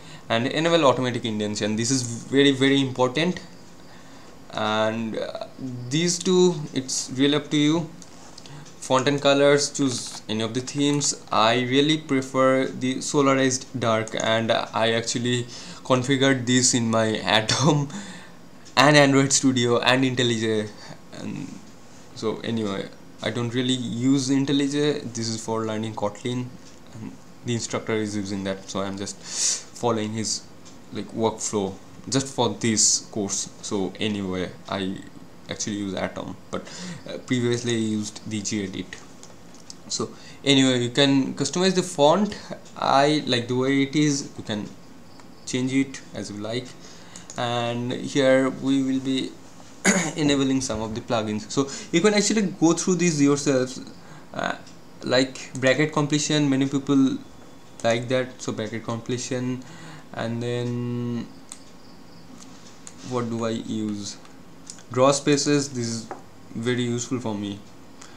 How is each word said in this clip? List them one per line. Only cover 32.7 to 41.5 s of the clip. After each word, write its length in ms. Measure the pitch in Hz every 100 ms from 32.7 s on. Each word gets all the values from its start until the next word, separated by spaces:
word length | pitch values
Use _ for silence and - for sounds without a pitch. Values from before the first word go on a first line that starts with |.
| 104 - - -
course. 400 | 113 98 - - -
So 300 | - 104 92 -
anyway, 520 | 110 104 95 92 90 - -
I 300 | 98 95 98 - - - - -
actually 260 | - 113 101
use 180 | 101
Atom, 420 | 92 92 - - 92 -
but, 120 | - - - 180 160 -
uh, 100 | -
previously 560 | - 127 120 117 120
I 40 | 113
used 420 | 110 107 104 - 113
the 100 | 107
gedit. 460 | 95 107 95 98 95 - - - - - - - - - -
So 220 | - 110 - - -
anyway, 340 | 135 135 131 127
you 120 | 120
can 440 | 135 139 139 131
customize 400 | 127 139